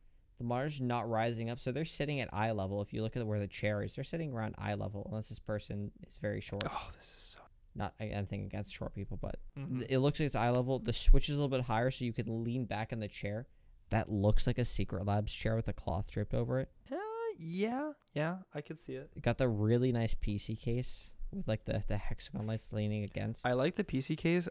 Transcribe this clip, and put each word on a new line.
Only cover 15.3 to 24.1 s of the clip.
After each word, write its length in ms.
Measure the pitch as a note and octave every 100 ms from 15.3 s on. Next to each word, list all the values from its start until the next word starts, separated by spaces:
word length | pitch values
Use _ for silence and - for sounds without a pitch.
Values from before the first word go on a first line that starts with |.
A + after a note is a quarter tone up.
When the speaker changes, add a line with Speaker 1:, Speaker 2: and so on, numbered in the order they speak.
Speaker 1:
chair 220 | - A2+
with 140 | A2+ -
a 40 |
cloth 380 | - - - -
draped 240 | - G#2
over 240 | A#2+ A#2+ C3
it. 100 | C3+ - -
Speaker 2:
Uh, 60 | C#4+ G#4+ A4+ A4+ F#4+
yeah, 540 | D#3+ F3 G#3+ B3+ D4+ D4 _
yeah, 240 | D3 D#3 F#3 F#3
I 80 | D3+
could 200 | D3 D#3
see 140 | -
it. 160 | C3 C#3
Speaker 1:
It 80 | -
got 160 | B2 A#2+
the 100 | C3
really 440 | G#2 G#2+ A#2+ B2+
nice 200 | A#2+ A2+
P 260 | - - G2+
C 180 | - A2+
case 560 | - A#2+ B2+ - - - -
with, 160 | G3+ C#3
like, 200 | A2 -
the, 180 | A2 -
the 100 | G#2
hexagon 520 | - - - - G#2+
lights 240 | A2 -
leaning 320 | A2 G#2 G#2+
against. 420 | G2+ - G#2+ A#2 B2+
Speaker 2:
I 60 |
like 240 | B2+ C#3+ -
the 80 |
P 160 | G3+ C3
C 160 | C3